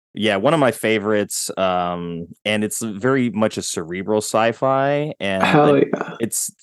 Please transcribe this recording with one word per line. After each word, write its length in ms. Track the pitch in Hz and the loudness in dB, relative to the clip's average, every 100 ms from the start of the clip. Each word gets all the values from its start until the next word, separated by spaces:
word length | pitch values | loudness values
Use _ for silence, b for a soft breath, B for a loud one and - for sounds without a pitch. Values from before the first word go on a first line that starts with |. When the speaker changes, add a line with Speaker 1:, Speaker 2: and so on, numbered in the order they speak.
| _ | _
Speaker 1:
yeah, 220 | - 107 98 | -4 0 2
one 180 | 123 | 2
of 40 | 160 | 4
my 140 | 131 | 2
favorites. 800 | - 110 110 104 104 101 - - - | 2 0 0 2 0 0 -4 -6 -2
Um, 680 | 95 90 87 87 87 85 85 - 104 | 0 0 -2 -4 -6 -8 -10 -6 -2
and 180 | 107 | 0
it's 160 | 107 - | -2 -4
very 460 | 113 98 123 135 120 | -8 -2 0 2 0
much 260 | 104 110 101 | 0 0 0
a 40 | |
cerebral 560 | - - 82 90 95 107 | -6 -6 -6 -6 -2 -2
sci-fi, 880 | - 110 113 113 135 135 139 143 151 - | 0 2 2 0 0 0 0 0 -4 -4
and 220 | 98 95 | -2 0
Speaker 2:
Hell 320 | - 151 147 139 | 4 4 6 4
Speaker 1:
it, 120 | - | 2
Speaker 2:
yeah. 220 | - - - | -2 -6 -6
Speaker 1:
it's 320 | - - - - | -4 -4 -6 -10